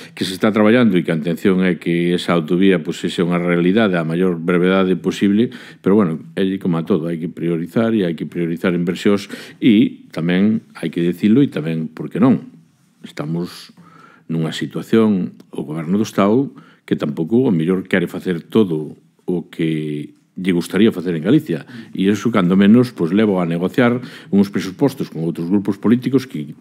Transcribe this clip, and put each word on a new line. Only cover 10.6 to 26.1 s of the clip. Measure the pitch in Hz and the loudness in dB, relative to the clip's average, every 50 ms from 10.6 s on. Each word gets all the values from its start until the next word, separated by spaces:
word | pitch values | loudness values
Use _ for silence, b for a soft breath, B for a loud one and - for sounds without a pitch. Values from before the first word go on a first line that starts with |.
| - - - | -4 -10 -12
hai | - 85 80 | -8 -8 -6
que | - 87 | -2 -2
dicilo | 85 90 87 - 110 104 113 139 | -2 -2 0 0 2 4 4 4
e | 143 - | 4 2
tamén, | - 78 76 82 82 82 80 - | 0 -4 -4 -4 -4 -4 -6 -8
por | - - 76 - | -8 -10 -10 -6
que | - 82 | 0 2
non, | 117 135 104 - - - - - _ _ _ _ _ _ _ _ | 4 4 4 2 -2 -10 -20 -20 _ _ _ _ _ _ _ _
estamos | - - - - - 78 82 85 - - - - - - _ b b b b b b b b b b - | -20 -14 -12 -10 -8 -6 -4 -6 -6 -8 -10 -16 -20 -20 _ b b b b b b b b b b -6
nunha | 82 82 80 78 | -4 -4 -4 -4
situación, | - - - - - 80 - - 113 113 110 107 101 92 - - - - - _ - | -4 -6 -8 -8 -8 -10 -2 2 4 4 4 4 2 0 -2 -4 -8 -14 -20 _ -10
o | - - | -10 -8
goberno | - 78 82 78 82 98 | -8 -8 -8 -4 -2 0
do | 104 110 | 0 -2
Estado, | - - - 98 101 113 131 143 - B B B B B B B | -2 0 0 2 2 2 2 0 -2 B B B B B B B
que | - - - | -6 -4 -4
tampouco | - 76 69 - 82 80 113 123 135 127 | -2 -4 -4 -4 -2 0 2 2 2 2
o | |
mellor | 92 78 78 87 92 95 92 - | 2 0 2 0 0 -2 -2 -2
quere | - 92 87 - | -2 -2 0 -2
facer | - 82 - 92 87 80 - | -6 -8 -6 -6 -6 -6 -6
todo | - - 113 107 90 80 78 76 67 - - _ _ _ _ _ | 0 2 2 2 2 0 -4 -6 -8 -14 -18 _ _ _ _ _
o | - 90 85 80 - | -6 -4 -4 -6 -8
que | - - 82 80 80 78 78 76 73 76 71 - - _ _ _ _ 92 | -6 -4 -4 -2 -2 -4 -4 -6 -8 -8 -10 -12 -16 _ _ _ _ -4
lle | 90 95 87 | -2 0 0
gustaría | 87 82 - - 92 113 110 - | 0 -2 -2 2 2 2 4 2
facer | 90 82 90 85 80 | 0 -4 -4 -4 -2
en | 78 | 0
Galicia. | 101 147 156 - - 82 73 - B B 117 B B | 2 2 2 2 -2 -6 -8 -8 B B -18 B B
E | - - 92 | -6 0 0
iso, | 98 107 101 - 117 | 0 0 0 0 0
cando | 117 104 90 87 92 | 2 2 2 4 4
menos, | 98 101 101 113 123 123 123 - | 4 6 8 6 6 6 2 0
pois, | - 87 80 | -4 -2 0
levo | 92 107 110 104 95 90 | 2 2 2 2 2 0
a | 87 | 0
negociar | 82 85 85 92 92 - 135 123 117 120 123 123 B B B B B | -2 -2 -2 -2 -2 0 2 2 2 2 -2 -6 B B B B B
uns | 95 202 196 196 - | 2 2 2 2 0
presupostos | 101 90 95 95 - 143 135 - - 82 - | -4 -6 -6 -2 0 0 0 0 -4 -8 -8
con | - 80 82 | -8 -6 -6
outros | 85 76 - 85 85 | -4 -4 -4 -2 0
grupos | 101 101 101 107 101 - | 0 0 0 -2 -4 -2
políticos | - 104 120 123 123 127 | 2 2 2 2 2 0